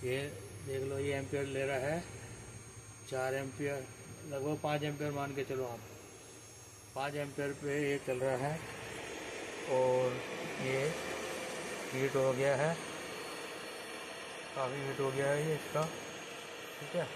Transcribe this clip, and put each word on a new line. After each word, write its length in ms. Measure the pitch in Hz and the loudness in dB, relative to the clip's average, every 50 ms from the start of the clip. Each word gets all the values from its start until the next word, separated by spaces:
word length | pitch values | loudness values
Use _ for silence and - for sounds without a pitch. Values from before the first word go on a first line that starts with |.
| - | 2
ये 140 | 127 127 135 139 143 143 - - - - - 147 | 2 2 2 0 -2 -4 -8 -10 -10 -10 -8 -6
देख 160 | 139 135 135 131 | -2 -2 0 0
लो, 140 | 135 139 135 | 0 0 2
ये 140 | 139 143 139 | 2 2 2
ampere 300 | 139 135 135 147 139 139 | 2 0 0 0 0 2
ले 180 | 139 135 135 135 | 2 2 2 2
रहा 100 | 135 139 131 | 2 2 2
है, 240 | 131 143 156 170 175 - - - - - - - - - - - - - - - - - - - - - | 4 2 2 2 0 -4 -8 -10 -10 -10 -12 -12 -12 -12 -12 -12 -14 -12 -14 -14 -14 -14 -14 -14 -8 -4
चार 240 | 135 131 131 131 131 | 0 0 2 2 2
ampere, 520 | 135 139 135 127 110 143 143 143 139 131 131 - - - - - - - 156 | 0 0 -2 -2 -2 0 0 0 0 -4 -6 -10 -14 -12 -12 -12 -10 -8 -4
लगभग 300 | 143 139 135 151 156 147 - | -2 0 2 2 0 2 2
पाँच 200 | 151 151 147 147 | 2 2 2 2
ampere 280 | 151 147 143 147 147 143 | 0 0 0 0 0 0
मान 220 | 143 139 143 139 | 0 0 0 0
के 100 | 139 135 | -2 -2
चलो 200 | 131 139 131 131 | 0 0 0 0
आप, 120 | 123 117 110 - - - - - - - - - - - - - - - - - - - - - - - | -2 -2 -6 -8 -12 -14 -14 -14 -16 -16 -16 -16 -16 -16 -16 -16 -16 -16 -16 -16 -16 -16 -16 -16 -8 -4
पाँच 200 | 135 135 143 143 | -2 -2 0 0
ampere 360 | 147 143 143 135 - 143 139 139 | -2 -2 -2 0 0 0 0 0
पे 240 | 139 147 143 139 147 143 | 0 0 2 2 4 4
ये 160 | 139 143 139 - | 4 4 2 2
चल 120 | - 131 127 | 0 2 4
रहा 180 | 127 135 131 123 | 4 4 4 4
है। 200 | 131 143 156 160 - - - - - - - - - - - - - - - - - - - - - - | 4 2 0 0 -4 -6 -8 -8 -8 -6 -6 -6 -6 -6 -6 -6 -6 -6 -6 -6 -6 -6 -6 -4 0 4
और 420 | 135 127 131 127 127 127 127 127 123 127 - - - - - - - - 135 | 6 6 8 8 8 6 6 4 2 0 -2 -4 -4 -4 -4 -4 -2 -2 0
ये 180 | 131 131 135 139 156 170 - - - - - - - - - - - - - - - - - - - - | 2 2 4 2 2 0 0 -2 -2 -2 -2 -2 -4 -4 -4 -4 -4 -4 -4 -4 -4 -4 -4 -4 -2 0
हीट 240 | 131 135 135 131 | 2 2 4 6
हो 160 | 135 131 135 131 | 6 6 6 6
गया 220 | 123 139 143 139 | 6 6 6 6
है, 180 | 127 147 160 165 156 - - - - - - - - - - - - - - - - - - - - - - - - - - - - - - - - - - - | 6 6 4 4 2 -2 -6 -6 -6 -6 -6 -6 -6 -6 -6 -6 -6 -6 -6 -6 -8 -8 -8 -8 -8 -8 -8 -8 -8 -8 -8 -8 -8 -8 -8 -8 -8 -8 -6 -2
काफ़ी 300 | 147 135 123 135 143 139 | 0 0 0 0 0 -2
हीट 140 | 135 135 131 | -2 0 2
हो 100 | 139 135 | 2 2
गया 160 | 131 139 139 | 4 4 4
है 200 | 139 143 143 151 | 4 6 4 4
ये 80 | 160 156 | 4 2
इसका, 280 | 147 - - - 151 156 160 - - - - - - - - - - - - - - - - - - | 2 0 0 2 2 2 2 0 -6 -8 -8 -8 -8 -8 -8 -10 -10 -8 -10 -10 -8 -10 -10 -8 -8
ठीक 160 | 147 143 - | -8 -2 0
है। 100 | 175 156 - - | 0 0 0 -2